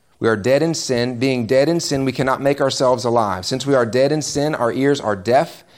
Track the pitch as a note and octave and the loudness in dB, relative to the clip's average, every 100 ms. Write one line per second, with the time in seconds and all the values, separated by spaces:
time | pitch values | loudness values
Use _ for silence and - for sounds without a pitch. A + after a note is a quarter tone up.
0 | _ _ A2+ G#2+ G#2+ C#3 E3 D#3+ - B2 | _ _ 0 0 2 2 2 -2 -2 -2
1 | A#2+ B2 C3+ B2+ A2+ C3 C#3+ E3+ - C#3 | -2 -2 -2 0 2 2 2 0 -2 -2
2 | C3+ B2 C3+ C3 C#3 C#3+ C#3 - C3 B2 | -2 0 -2 0 0 0 0 2 2 2
3 | A#2+ A#2 G#2 F#2 F#2 C3 C3+ C3+ A#2 B2 | 2 0 0 -2 -4 -4 0 0 2 2
4 | C#3 D#3 - D3 D3 D#3 A#2 C3 C#3 C#3 | 2 0 -2 -4 -2 -2 -2 0 0 0
5 | G#2+ G2+ F#2+ C3 E3 - - | -2 -4 0 0 0 -6 -20